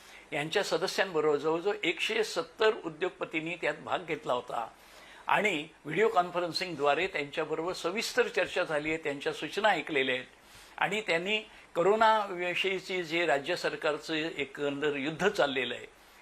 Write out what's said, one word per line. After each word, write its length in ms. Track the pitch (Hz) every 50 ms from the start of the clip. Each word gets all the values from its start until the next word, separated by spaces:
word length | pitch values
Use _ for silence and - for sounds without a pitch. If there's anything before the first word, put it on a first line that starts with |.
| - - - - - - 160
यांच्या 260 | 143 147 160 - 208
सदस्यांबरोबर 720 | 190 - 180 160 170 180 - - 190 190 175 156 147 156 147
जवळजवळ 380 | 143 139 160 160 170 170 202 208 208
एकशे 420 | - 160 175 - - - 220 233 208
सत्तर 460 | - - 180 165 - - - 220 220 208 - -
उद्योगपतींनी 680 | 165 156 151 175 180 180 - 180 - - 160 156 165 175
त्यात 200 | 170 - 147 - - -
भाग 140 | 110 120 160
घेतला 340 | 185 160 156 - - 151
होता 360 | 127 123 117 - 131 120 113 107 - - - - - - - - - - -
आणि 420 | - - 160 196 214 180 147 151 165 - - -
व्हिडिओ 240 | 143 156 170 220 220
कॉन्फरन्सिंगद्वारे 960 | 214 180 175 180 160 175 175 170 147 - 185 180 170 135 143 147 143 151 180
त्यांच्याबरोबर 680 | 190 - 156 143 143 - 170 160 147 156 156 160 180
सविस्तर 560 | 180 - - 165 180 226 - - - 254 240 208
चर्चा 360 | - 196 180 143 - 196 180
झाली 240 | 160 160 147 151 156
आहे, 100 | 156 160
त्यांच्या 340 | 160 151 139 143 - 160
सूचना 360 | 151 - 160 147 - 202 214 214
ऐकलेल्या 460 | 190 160 143 - 160 139 131 131 127
आहेत 120 | 127 127 - - - - - - - - - - -
आणि 220 | - 160 190 214
त्यांनी 380 | 214 - 165 165 170 196 214 214 214 - - - - - -
कोरोनाविषयीची 1300 | 170 170 190 208 220 226 220 220 220 202 202 185 175 180 180 170 - - 190 190 185 180 - 190 185
जे 240 | 175 151 160 170 175
राज्य 300 | 160 143 143 139 160 180
सरकारचं 580 | 165 - 160 156 151 - 160 147 151 - - 165
एकंदर 840 | 156 156 165 - - 139 135 - 147 147 143 139 139 147 151 143
युद्ध 320 | 143 131 151 160 147 170 202
चाललेलं 460 | 202 - 156 143 131 131 123 120 120
आहे, 120 | 113 - - - - - - - -